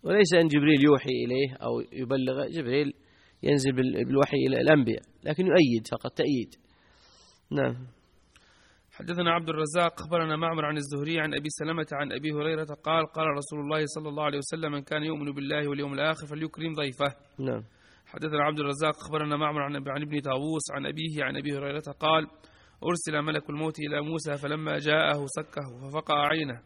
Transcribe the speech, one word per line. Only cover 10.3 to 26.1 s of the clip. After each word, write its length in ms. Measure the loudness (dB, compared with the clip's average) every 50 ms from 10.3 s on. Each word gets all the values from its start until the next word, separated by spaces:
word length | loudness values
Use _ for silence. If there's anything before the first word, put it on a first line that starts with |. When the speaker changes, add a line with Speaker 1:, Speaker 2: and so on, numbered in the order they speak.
| 0
Speaker 2:
معمر 300 | 0 0 0 0 0 -2
عن 120 | -2 -2 -4
الزهري 420 | -4 -4 -4 -4 -2 -2 0 0
عن 140 | 0 0 -2
أبي 160 | -4 -4 -6
سلمة 380 | -6 -4 -4 -4 -2 -2 -4 -4 -4
عن 180 | -4 -4 -4
أبي 200 | -4 -4 -4 -4
هريرة 360 | -2 -2 -2 -2 -2 -2 -4 -6 -10 -8 _
قال: 220 | 0 2 2 2
قال 220 | 0 -2 -2 0 0
رسول 320 | 0 -2 -4 -6 -8 -6
الله 260 | -4 -2 0 0 0
صلى 240 | -2 -4 -8 -8 -8
الله 140 | -4 -2 -2
عليه 140 | -2 -2 -2
وسلم: 340 | -4 -4 -6 -4 -4 -4
"من 100 | -4 -4
كان 220 | -6 -4 -4 -4 -2
يؤمن 280 | -2 -4 -4 -4 -6
بالله 380 | -6 -6 -4 -2 -2 -2 -2 -2
واليوم 240 | -2 -2 -4 -4 -2
الآخر 340 | 0 0 0 0 -2 -6 -12
فليكرم 460 | -8 -6 -6 -8 -6 -6 -6 -6 -4
ضيفه." 420 | -4 -4 -4 -2 -2 -2 -2 -2 -6 _ _ _ -6
Speaker 1:
نعم. 240 | -4 -4 -4 -4 -6 -10 _ _ _ -20 -20 _ _
Speaker 2:
حدثنا 380 | -18 -12 -8 -6 -2 0 2 2
عبد 160 | 2 2 0
الرزاق، 360 | -2 -2 -2 0 0 0 0 -2
أخبرنا 400 | -6 -4 -4 -2 -2 0 0 0
معمر 240 | 0 0 0 -2
عن، 140 | -2 -4 -4
عن 260 | -6 -6 -6 -6 -6
ابن 180 | -4 -4 -4 -4
طاووس 520 | -2 -2 -2 -2 -2 -2 -2 -4 -4 -6 -8
عن 100 | -6 -6
أبيه 380 | -6 -6 -4 -6 -4 -4 -2 -4
عن 140 | -2 -4 -4
أبي 200 | -4 -4 -4 -4
هريرة 260 | -4 -4 -6 -6 -8 -10 -10 -2
قال: 280 | 2 4 4 4 2 0 -8 -18 -20 -20 -20 -20 -20 -20 _ _ -2
"أرسل 380 | -2 -2 -2 -2 -2 -2 -2
ملك 280 | -2 0 -2 -2 -2 -4
الموت 300 | -6 -4 -4 -4 -4 -4
إلى 220 | -6 -4 -2 -4
موسى 360 | -2 -2 -4 -4 -4 -4 -6 -4
فلما 400 | -4 -4 -4 -4 -2 -2 -4 -2
جاءه 480 | 0 2 4 4 4 4 2 0 -2
سكه 360 | -6 -6 -8 -8 -8 -10 -12 -10 -10 -12 -14
ففقع 460 | -14 -8 -8 -8 -2 0